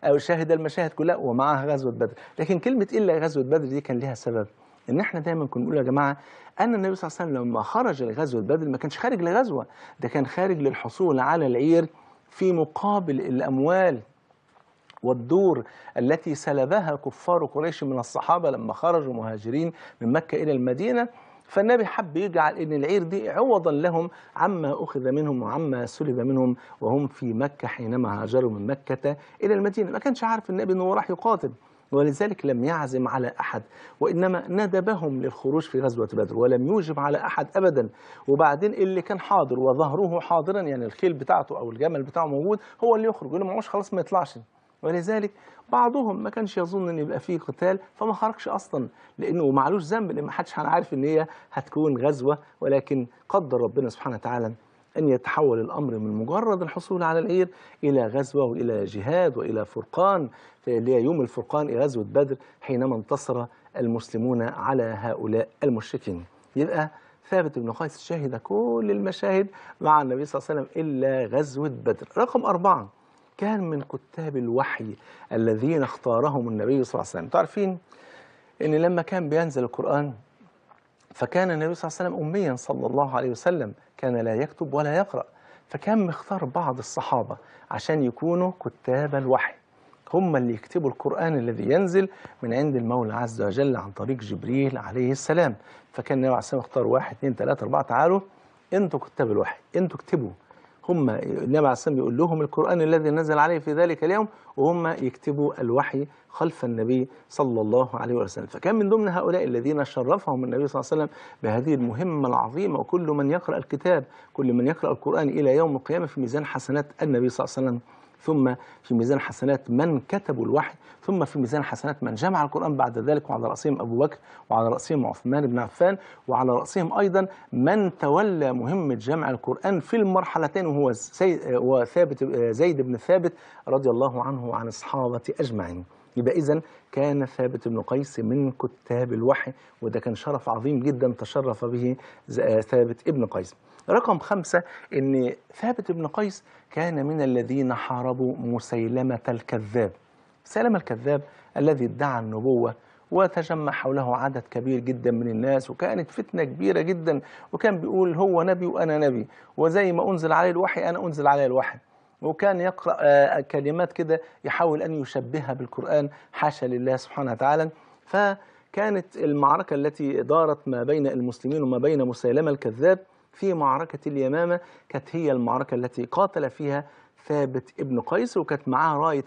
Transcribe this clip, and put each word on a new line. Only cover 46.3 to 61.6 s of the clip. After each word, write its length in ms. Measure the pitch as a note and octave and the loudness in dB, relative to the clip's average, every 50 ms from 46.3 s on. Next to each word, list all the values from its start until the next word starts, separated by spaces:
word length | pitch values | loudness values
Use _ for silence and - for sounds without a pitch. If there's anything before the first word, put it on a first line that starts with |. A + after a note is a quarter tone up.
| - A#3 A3 G3 - G3 | -4 -4 -6 -4 -2 -4
يظن 300 | F3 E3+ F#3+ G3 F#3 F3 | -4 -2 -2 -4 -2 -2
إن 100 | E3 D#3 | -2 -4
يبقى 220 | D3 - - C#3+ | -4 -4 -4 -6
فيه 180 | - - F3+ D#3 | -4 -4 -6 -4
قتال 400 | - - C3+ - E3+ F#3 F#3+ F#3+ - - _ | -6 -8 -6 0 0 0 0 0 -4 -16 _
فما 180 | - G#3+ A3 | -4 -2 -2
خرجش 360 | G#3 F#3+ A3 A3 A3+ - - - | 0 0 -2 -2 -2 -4 -6 -6
أصلا، 400 | - G3+ - - - C#3 A#2+ A#2 - - - - _ - | -6 -6 -6 -6 -6 -4 -6 -6 -10 -18 -20 -20 _ -6
لأنه 320 | - - D#3+ F3 D#3 C#3 | -4 -2 0 2 2 4
معلوش 320 | C3+ C#3 C3 D3+ F#3+ G3+ | 4 4 4 4 0 -2
ذنب، 300 | D#3 D3 G#3 A3+ G#3 E3+ | -2 -2 -2 -2 -2 -2
لأن 120 | - D3 D3 | -4 -6 -6
ما 80 | - | -6
حدش 260 | - - F3 - - - | -6 -6 -8 -6 -6 -6
عارف 360 | D3+ D3 D#3+ F3 F3 - D#3 | 0 2 2 2 2 0 -2
إن 100 | C3+ C3+ | -2 0
هي 220 | D3 D#3 D#3 D#3 D#3 - - - _ | 2 2 2 0 0 -8 -20 -20 _
هتكون 460 | - C#3 - - - D#3 D#3 D3+ C3+ A#2+ | -8 -8 -8 -4 -2 0 2 2 2 2
غزوة، 400 | B2+ D3 D3+ C3 B2 C#3 D3 D3 - - _ _ | 2 0 0 2 0 0 0 0 -6 -20 _ _
ولكن 460 | - C#3+ C3+ C3+ C3+ - C#3+ C3 A#2+ A#2+ _ _ _ - | 0 2 2 2 2 0 -2 -2 -2 -4 _ _ _ 0
قدر 320 | - G3+ E3 C3 B2+ B2 | 0 0 0 0 0 0
ربنا 280 | A#2+ G#2+ A#2 C#3 C3+ A#2 | 0 0 0 -2 -2 -2
سبحانه 280 | A#2 - - C#3 A#2+ | -6 -8 -8 -8 -8
وتعالى 360 | G#2 - A#2 A#2+ A#2+ A#2 A2 A2+ - _ _ _ _ _ _ _ D#3+ | -6 -6 -4 -4 -2 -4 -4 -6 -10 _ _ _ _ _ _ _ 0
أن 100 | D#3+ C#3+ | 2 2
يتحول 520 | B2+ B2 - - - D#3 D#3 C3+ A#2 A2+ | 2 2 0 -2 0 2 2 2 2 0
الأمر 380 | A2+ A#2+ - D3+ D3 B2+ A2+ G#2+ | -2 -4 -4 -4 -4 -4 -4 -4
من 120 | G#2+ G#2+ | -4 -4
مجرد 520 | G#2 A2 A2+ B2 E3 G#3 A#3 A3+ G3+ F3+ | -4 -4 -4 -2 -2 -2 0 0 0 -2
الحصول 400 | F3 D#3 - F3+ - - G3 F3+ | -2 -6 -8 -12 -6 -4 -4 -2
على 160 | E3+ D#3+ D#3+ E3 | 0 0 0 0
العير 300 | - D3+ E3+ F#3 F#3 F3+ - - - - - _ - | 0 2 2 2 2 0 -2 -18 -20 -20 -12 _ 0
إلى 220 | C#3+ C#3 C3 A#2 | 2 2 4 2
غزوة 380 | G#2+ A2+ C#3 C3+ C3 - C#3+ C3+ | 2 0 -2 -2 0 0 0 2
وإلى 400 | A#2+ A#2+ B2 A#2+ A#2+ A2 G#2 G2+ | 2 0 -2 -2 0 0 0 -2
جهاد 520 | F#2+ G2+ G#2 F#2+ B2+ D#3+ F3+ F3+ D#3+ B2 | -4 -6 -6 -2 0 2 2 2 2 2
وإلى 280 | A#2 - - A2 G#2+ G#2+ | -2 -4 -2 -2 -4 -4
فرقان، 640 | - - A2 G#2 - - E3 F3+ G3 G3 F3+ D3 A2+ - - - - _ _ _ C3 | -4 -8 -10 -10 -6 0 2 4 4 4 2 -2 -4 -8 -16 -20 -20 _ _ _ -2
اللي 260 | A#2+ A2+ A#2 B2 C3 | 0 0 2 4 4
هي 80 | A#2+ | 4
يوم 180 | A#2 C#3+ E3+ D3+ | 4 2 2 0
الفرقان، 580 | B2+ A2+ - B2 A2 - - D3+ | -2 -2 -4 -10 -6 -2 -2 -2